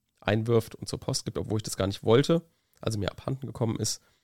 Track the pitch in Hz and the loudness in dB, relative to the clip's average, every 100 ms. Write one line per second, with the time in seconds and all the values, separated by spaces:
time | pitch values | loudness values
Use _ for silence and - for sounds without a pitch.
0 | _ _ - 110 113 113 - - - - | _ _ 0 0 4 2 2 -6 -10 -8
1 | - - - - - 107 - - 98 95 | -4 -4 -4 -6 -2 -4 -4 -2 -2 0
2 | 107 120 143 165 - _ _ _ 110 104 | 4 6 6 2 -2 _ _ _ -4 -2
3 | - - - 131 117 - 113 - 107 - | -4 -4 -4 -6 -6 -2 -2 0 -2 -4
4 | _ _ | _ _